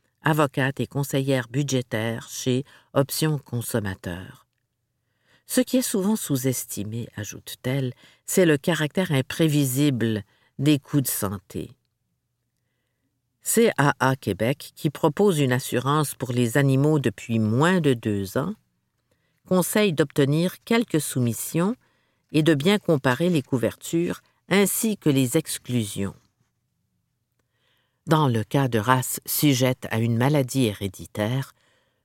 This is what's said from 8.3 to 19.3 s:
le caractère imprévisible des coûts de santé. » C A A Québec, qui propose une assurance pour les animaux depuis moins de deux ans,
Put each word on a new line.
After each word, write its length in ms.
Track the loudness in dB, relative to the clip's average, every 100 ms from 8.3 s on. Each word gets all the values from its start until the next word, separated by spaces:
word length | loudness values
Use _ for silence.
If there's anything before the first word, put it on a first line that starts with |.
| 2 4
le 120 | 4
caractère 540 | 0 -2 -2 -2 0
imprévisible 1120 | 0 -2 0 2 2 0 2 0 2 -2 -4 -8 _ _ -2
des 220 | 0 0
coûts 220 | 0 -2
de 60 | -2
santé. » 640 | -4 -6 -6 -10 -12 -12 -16 _ _ _ _ _ _ _ _ _ _ _ _ _ _ _ _
C 280 | -2 2 4 4
A 180 | 2 2
A 160 | 0 0
Québec, 580 | -2 -2 -2 -4 -8 -6
qui 140 | -6
propose 500 | 0 0 2 2 2
une 140 | 2
assurance 640 | 0 -2 -4 0 0 -2 -6
pour 180 | -4
les 240 | 0 0 2
animaux 420 | 2 4 2 2
depuis 400 | 0 -4 -4 0
moins 420 | 2 2 2 2
de 120 | 2
deux 440 | 0 -2 -4 -4 -4
ans, 180 | -4 -8 _ _ _ _ _ _ _